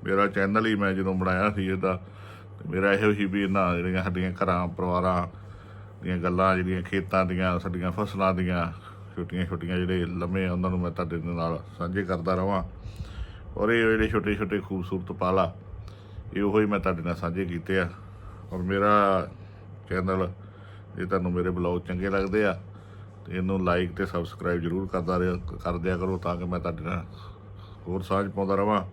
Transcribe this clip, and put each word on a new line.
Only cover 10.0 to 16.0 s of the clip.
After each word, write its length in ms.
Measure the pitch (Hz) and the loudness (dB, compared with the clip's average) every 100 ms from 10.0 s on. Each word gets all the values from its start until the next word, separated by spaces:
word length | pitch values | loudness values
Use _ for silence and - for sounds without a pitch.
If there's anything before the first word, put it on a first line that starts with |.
| 85 | 0
ਲੰਮੇ 400 | 90 85 95 92 | -2 -2 0 0
ਆ, 60 | |
ਉਹਨਾਂ 180 | 90 92 | 2 2
ਨੂੰ 100 | 90 | 0
ਮੈਂ 120 | 87 | 0
ਤੁਹਾਡੇ 260 | 82 87 85 | -2 -4 -2
ਦੇ 100 | 82 | -4
ਨਾਲ 360 | 85 82 80 - - | -2 -2 -2 -6 -8
ਸਾਂਝੇ 260 | 87 92 | -4 -2
ਕਰਦਾ 320 | 90 90 82 92 | 0 0 0 2
ਰਵਾਂ। 280 | 95 95 90 - - - - - - - - - | 2 0 -2 -8 -12 -10 -10 -8 -10 -10 -12 0
ਔਰ 140 | 107 | 4
ਇਹ 100 | 117 | 4
ਜਿਹੜੇ 260 | 113 110 107 | 6 4 4
ਛੋਟੇ 280 | 104 101 101 | 2 2 0
ਛੋਟੇ 240 | 98 101 | 0 0
ਖੂਬਸੂਰਤ 520 | 95 95 90 95 90 | -2 -4 -2 -4 -6
ਪਲ 280 | 90 90 95 | -2 2 4
ਆ, 160 | 87 - - - - - | 2 0 -14 -12 -12 -14